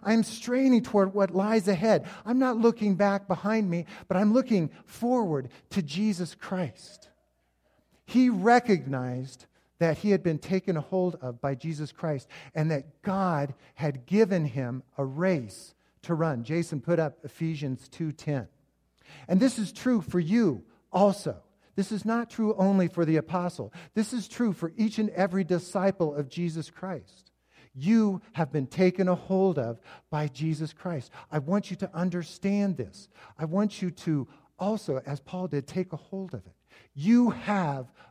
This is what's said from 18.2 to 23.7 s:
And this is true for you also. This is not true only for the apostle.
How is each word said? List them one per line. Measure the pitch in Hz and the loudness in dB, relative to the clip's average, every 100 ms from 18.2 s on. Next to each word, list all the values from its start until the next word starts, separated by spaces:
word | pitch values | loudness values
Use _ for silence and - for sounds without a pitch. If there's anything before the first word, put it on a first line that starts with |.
| 156 139 85 _ _ _ _ _ - - - | -4 -4 -6 _ _ _ _ _ -20 -18 0
And | 185 | 4
this | 262 - | 4 2
is | 185 | -6
true | - 254 226 | -4 0 0
for | - 180 | 0 -2
you | 160 233 202 120 - _ _ | 2 2 2 0 -8 _ _
also. | 185 202 185 143 92 - _ _ - | 4 4 2 -4 -10 -14 _ _ -6
This | 190 | -4
is | 214 208 | -4 -2
not | 233 233 | -2 -4
true | - 214 185 | -2 -2 2
only | 190 196 175 | 4 4 2
for | 175 160 | 2 2
the | 156 | 2
apostle. | 156 180 175 - 101 | 0 -4 -4 -6 -10